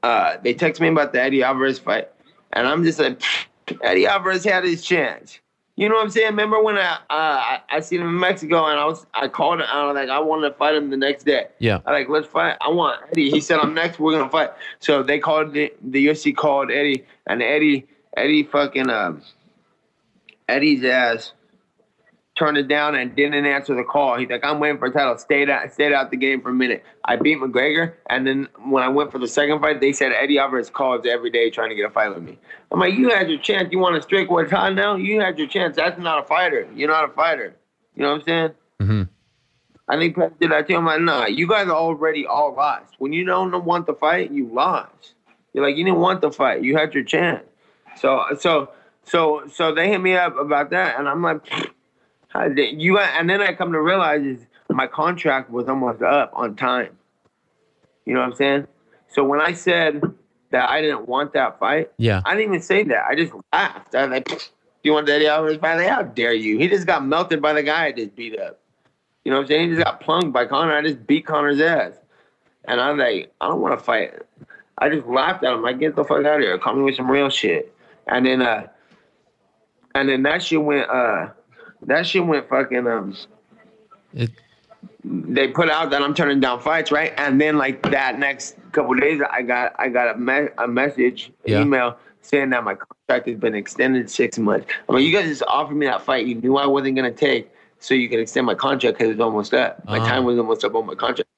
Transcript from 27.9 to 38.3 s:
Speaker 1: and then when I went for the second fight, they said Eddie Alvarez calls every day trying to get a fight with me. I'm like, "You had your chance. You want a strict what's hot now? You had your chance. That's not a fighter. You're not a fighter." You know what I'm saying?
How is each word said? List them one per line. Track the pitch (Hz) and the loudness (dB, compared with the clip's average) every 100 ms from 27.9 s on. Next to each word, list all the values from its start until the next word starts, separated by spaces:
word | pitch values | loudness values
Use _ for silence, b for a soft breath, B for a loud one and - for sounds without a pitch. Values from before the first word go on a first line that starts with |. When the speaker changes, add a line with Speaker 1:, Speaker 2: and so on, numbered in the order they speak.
| 165 - | -6 -6
Speaker 1:
and | 123 131 | -2 0
then | 135 135 - | -2 -4 -10
when | 120 135 | 0 0
I | 127 | 2
went | 139 143 | 0 0
for | 135 | -4
the | 123 | -4
second | - 147 151 | 0 0 2
fight, | 151 147 | 0 2
they | 135 | 2
said | 139 135 | 2 0
Eddie | 113 139 143 | 2 2 2
Alvarez | 139 127 113 | 2 -2 -4
calls | - 131 123 120 | -2 0 0 0
every | 120 120 | -2 0
day | 117 117 | 2 0
trying | 113 110 | 0 -4
to | 107 | -2
get | |
a | 104 | -2
fight | 110 107 | 0 -2
with | 90 | -2
me. | 82 - B B B | -12 -18 B B B
I'm | - | 0
like, | 92 | 2
"You | 98 254 | 4 4
had | 214 170 | 4 0
your | 151 | -2
chance. | - 196 185 | -2 -2 0
You | 180 | 2
want | 180 165 | 2 0
a | |
strict | - 196 185 | 0 0 2
what's | 175 160 | 0 2
hot | 190 190 | 2 2
now? | 196 202 196 | 2 0 0
You | 190 214 | 0 0
had | 190 156 | 0 -2
your | 147 | -4
chance. | 196 175 143 | -2 -2 0
That's | 165 170 | -2 -2
not | 170 156 | -2 -2
a | 139 | 0
fighter. | 160 180 131 95 | 0 2 0 -4
You're | 113 147 | -4 0
not | 156 | 2
a | 151 | 0
fighter." | - 160 147 101 - _ _ _ - | 0 0 0 -6 -14 _ _ _ -4
You | |
know | 143 | -2
what | 151 | -2
I'm | |
saying? | 147 | -2